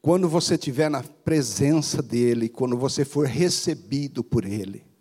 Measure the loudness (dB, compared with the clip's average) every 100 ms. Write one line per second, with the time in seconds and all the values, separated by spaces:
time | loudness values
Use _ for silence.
0 | 4 4 4 2 2 0 -2 0 0 0
1 | -6 -8 0 0 0 0 2 2 0 -4
2 | -2 0 2 2 -2 -2 -2 0 -2 -2
3 | -2 0 -2 0 0 0 -2 -6 -4 -4
4 | -4 -6 -2 -2 -2 -6 -6 -12 -18 _